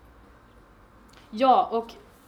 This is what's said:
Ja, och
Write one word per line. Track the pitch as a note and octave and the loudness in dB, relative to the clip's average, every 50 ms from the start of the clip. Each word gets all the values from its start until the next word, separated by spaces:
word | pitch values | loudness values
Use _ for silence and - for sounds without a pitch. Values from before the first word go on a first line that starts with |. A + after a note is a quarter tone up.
| - - - - - - - - - - _ - - _ - - - _ _ - - - - - - - | -20 -20 -20 -20 -20 -20 -20 -20 -20 -20 _ -20 -20 _ -20 -20 -20 _ _ -20 -20 -20 -20 -20 -20 -14
Ja, | A3 G#3+ C4+ C4 A#3+ F#3+ - - | -4 0 2 4 4 4 2 0
och | A3 A3+ A3+ - - - - - - - - | -4 -6 -6 -8 -16 -20 -20 -20 -20 -20 -20